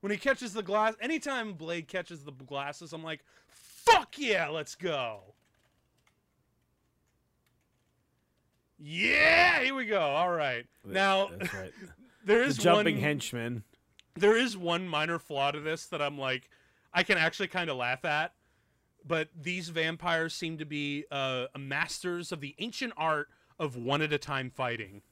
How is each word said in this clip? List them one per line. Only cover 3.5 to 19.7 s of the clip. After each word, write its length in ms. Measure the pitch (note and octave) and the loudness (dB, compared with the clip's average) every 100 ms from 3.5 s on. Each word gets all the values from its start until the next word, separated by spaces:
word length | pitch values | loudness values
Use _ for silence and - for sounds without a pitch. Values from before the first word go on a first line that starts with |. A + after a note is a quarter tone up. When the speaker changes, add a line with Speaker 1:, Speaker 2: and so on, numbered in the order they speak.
| - - - - G#4 C#4 - | -20 -20 -2 6 6 6 -6
Speaker 1:
yeah, 300 | C4+ G3 D#3 | 0 2 0
let's 260 | D#3 D3 | -4 -8
go." 600 | - F3+ D3 A#2+ G#2 F#2+ _ _ _ _ _ _ _ _ _ _ _ _ _ _ _ _ _ _ _ _ _ _ _ _ _ _ _ _ _ _ _ _ _ _ _ | -6 -4 -2 -4 -6 -16 _ _ _ _ _ _ _ _ _ _ _ _ _ _ _ _ _ _ _ _ _ _ _ _ _ _ _ _ _ _ _ _ _ _ _
Yeah, 840 | D3 E3 A3 C#4 D#4 E4 F4 E4 | -10 0 4 6 8 8 8 6
here 120 | C4 | 2
we 100 | C4+ A#3 | -2 0
go. 140 | G3+ | 2
All 300 | D3+ C#3+ F3+ | 4 2 2
right. 360 | E3+ C#3+ A#2+ A#2+ _ | 2 0 -2 -8 _
Speaker 2:
Th-, 120 | - | -6
Speaker 1:
Now, 340 | F#3+ G3 F#3+ G3 F3 | 0 4 4 2 -2
Speaker 2:
that's 140 | F3+ | -8
right. 200 | F#3+ F#3 - F#3 - | -6 -10 -14 -20 -20
Speaker 1:
<laughs> 260 | - _ | -20 _
there 140 | - A3+ | 4 6
Speaker 2:
The 60 | C4 | 6
Speaker 1:
is 100 | - | 4
Speaker 2:
jumping 400 | F3 E3+ G#3 C#3 | 6 6 6 2
Speaker 1:
one, 60 | |
Speaker 2:
henchman. 600 | C#3+ D3 - A#2+ A#2 A#2+ - _ _ _ - | 0 0 -4 -6 -6 -6 -10 _ _ _ -20
Speaker 1:
there 220 | - G3+ A3+ | 2 6 6
is 200 | B3+ G3+ | 4 -2
one 320 | E3+ E3+ F#3 | -2 -2 0
minor 300 | D3+ D#3 E3+ | -2 0 -2
flaw 320 | - C#3+ C#3 | -4 0 0
to 100 | D3 | 0
this 260 | D3+ D#3 - | -4 -6 -6
that 140 | E3+ | -4
I'm 180 | C#3+ C#3+ | -4 -2
like, 300 | C3 C3 _ _ _ _ _ | -4 -4 _ _ _ _ _
I 80 | F3 | -2
can 160 | F#3 F#3+ | 2 2
actually 300 | D#3+ - F#3+ | 2 0 -4
kinda 260 | F#3 E3 | -4 -4
laugh 300 | C3 B2 B2+ E3+ | -2 -2 -2 0
at. 260 | D3 E3 _ _ _ _ _ _ _ - | -2 -2 _ _ _ _ _ _ _ -4
But 220 | D#3+ D#3 E3 | -2 -2 -6
these 300 | D3+ F3+ | -6 -6
vampires 680 | E3+ | -4